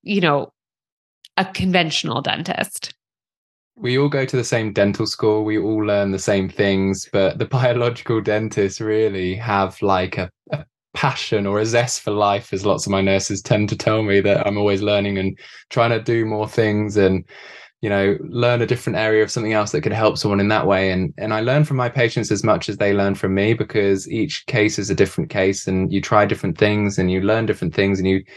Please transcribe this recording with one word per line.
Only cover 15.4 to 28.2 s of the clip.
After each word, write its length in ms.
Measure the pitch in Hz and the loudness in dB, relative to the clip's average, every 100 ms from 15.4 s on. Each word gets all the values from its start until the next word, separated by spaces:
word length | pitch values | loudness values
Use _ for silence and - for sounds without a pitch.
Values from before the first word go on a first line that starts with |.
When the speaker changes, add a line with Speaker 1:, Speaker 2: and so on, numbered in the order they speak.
| - - - | -16 -20 -6
Speaker 2:
trying 180 | - 117 | 0 2
to 120 | 113 | 2
do 220 | 110 117 113 | 0 0 0
more 220 | 110 107 | -2 -2
things 480 | - 110 104 107 104 | 0 2 2 0 4
and, 280 | 95 95 92 - - - - _ | 4 4 -2 -18 -20 -20 -20 _
you 80 | 107 | -2
know, 260 | 101 98 101 | 0 2 0
learn 400 | - 117 120 120 | -4 -2 0 2
a 60 | 110 | 0
different 300 | 117 - 110 | -2 -2 -2
area 260 | 110 107 | 2 2
of 80 | 107 | 2
something 200 | - 110 | 0 0
else 200 | 110 104 | 0 0
that 100 | 87 | -2
could 100 | 107 | -2
help 260 | 107 110 104 | 0 0 0
someone 220 | 107 101 | 0 2
in 80 | 101 | 2
that 200 | 107 92 | 2 2
way. 240 | 98 95 | 2 2
And, 220 | 92 90 - | 0 -4 -4
and 160 | 110 | -4
I 80 | 110 | -2
learn 240 | 117 139 151 | 0 2 2
from 100 | 135 | 0
my 140 | 123 | -2
patients 420 | - 117 123 107 | 0 0 0 -2
as 100 | 101 | 0
much 280 | 107 92 - | 2 0 0
as 80 | 101 | -2
they 160 | 104 | 0
learn 200 | 101 98 98 | 2 2 0
from 180 | 101 | 0
me, 200 | 95 104 | 2 2
because 560 | 117 107 110 101 98 - | 0 0 0 2 0 -2
each 360 | 113 95 - - | -4 -4 -6 -4
case 320 | - 107 - | 0 0 0
is 120 | 95 | -4
a 60 | 90 | 0
different 340 | 98 - 78 | 0 0 -4
case 380 | 104 95 98 - | 0 0 0 -2
and 240 | 95 95 | -2 0
you 80 | 95 | -2
try 260 | - 110 104 | 2 2 2
different 320 | 101 101 82 | 0 -4 0
things 400 | 104 104 104 98 | 2 2 0 0
and 140 | 92 | 0
you 100 | 92 | 0
learn 260 | 98 113 110 | 0 0 0
different 260 | 104 90 | -2 -4
things 260 | 78 98 95 | 0 0 2
and 80 | 92 | 2
you, 160 | 95 | 0